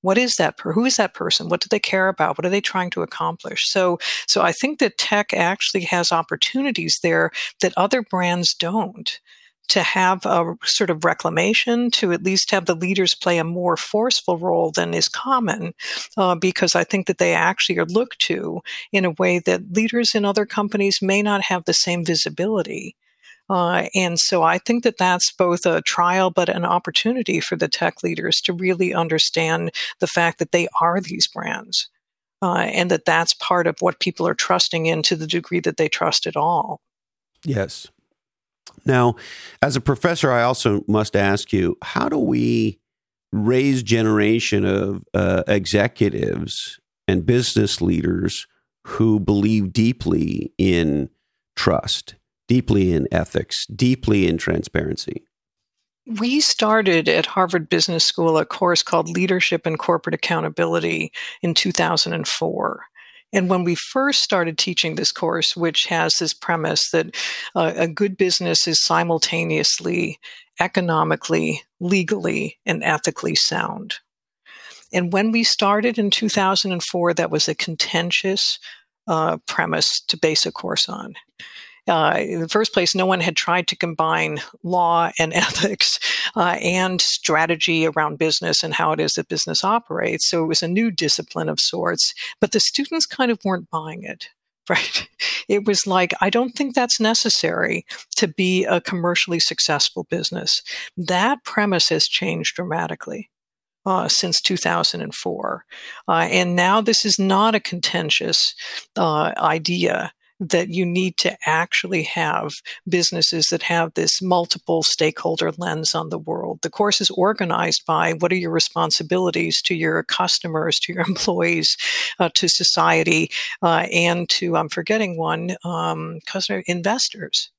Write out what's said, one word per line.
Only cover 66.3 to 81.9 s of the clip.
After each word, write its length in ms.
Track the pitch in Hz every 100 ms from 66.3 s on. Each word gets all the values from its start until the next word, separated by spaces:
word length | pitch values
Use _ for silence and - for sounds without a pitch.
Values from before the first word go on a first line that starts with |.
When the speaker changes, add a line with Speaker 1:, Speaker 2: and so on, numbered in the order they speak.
Speaker 1:
premise 580 | - - 170 160 160 -
that, 220 | 165 165 - - - -
uh, 200 | 180 170 170
a 100 | 170
good 300 | 156 202 190
business 500 | 185 - 175 165 -
is 160 | 160
simultaneously 1400 | - 165 170 165 - 165 165 156 147 - 170 175 170 160 - - - -
economically, 1000 | 175 - 175 160 156 156 - 160 156 151 - _
legally, 760 | 175 196 175 208 170 - - -
and 180 | - 165
ethically 520 | 170 151 - 143 -
sound. 640 | 156 - 165 - - - - _ _ _ _ _ - - - -
And 180 | 180 175
when 180 | 190 220
we 140 | 226
started 540 | 226 - 202 208 233 233
in 120 | 202
two 200 | - 214
thousand 420 | 208 190 190 196
and 100 | 180
four, 300 | - 180 170
that 180 | 170 170
was 200 | 156 -
a 40 |
contentious, 1040 | 156 - 160 - 165 175 - 196 196 - - - - _ _ -
uh, 300 | 160 160 160 -
premise 540 | - 165 160 - - -
to 80 | 156
base 300 | 156 156 -
a 40 |
course 380 | - - - -
on. 260 | - - - _ _ - - - -
Uh, 320 | -